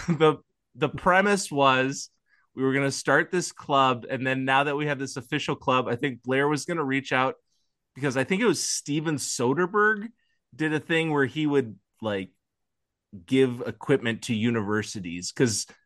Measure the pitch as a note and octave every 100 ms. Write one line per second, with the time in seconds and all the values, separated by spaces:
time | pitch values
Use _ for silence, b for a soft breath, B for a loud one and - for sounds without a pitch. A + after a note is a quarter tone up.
0 | - D3+ D#3 D3+ _ _ _ B2+ D3 C#3+
1 | F#3 F#3 G3+ G3+ - C#3+ C#3 B2+ C3 C#3
2 | - _ _ _ _ - C3 C3+ C#3 -
3 | - C#3+ E3+ F#3 - - - C3+ C3 B2
4 | - C3 C3 C3 C3 C3+ C#3+ C#3+ D3 C3+
5 | C3+ C3+ - D3 - C#3+ - B2+ A#2+ A#2
6 | D3 A#2+ B2 C3+ C#3+ D3+ - E3+ C#3 C3+
7 | C3+ C3+ C3 - _ _ _ _ _ -
8 | C#3 B2+ B2+ F#3 A#3 E3 - - - D3
9 | D#3+ C#3+ - - A#2+ C#3 F3+ G#3 G#3 G#3+
10 | A3+ _ _ _ _ B2+ D#3 D#3 - E3
11 | E3 D3 B2+ D#3 D3+ C#3 A#2+ F#2+ _ _
12 | A2 G2+ F#2+ _ _ _ _ _ _ _
13 | _ G2+ E2 C3 C3 A#2+ A#2+ - - C3+
14 | A#2+ A2+ - A2 A#2 A#2 G2+ G#2+ G#2 G#2+
15 | E2+ F2 F2 - B2+ G2 - b